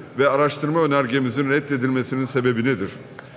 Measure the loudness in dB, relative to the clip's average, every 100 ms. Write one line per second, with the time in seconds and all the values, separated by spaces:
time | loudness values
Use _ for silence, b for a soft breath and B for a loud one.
0 | -10 0 2 4 2 0 -2 2 2 2
1 | 2 0 0 0 0 0 0 -2 0 0
2 | -2 -4 -2 0 0 2 0 0 -4 -8
3 | -16 B B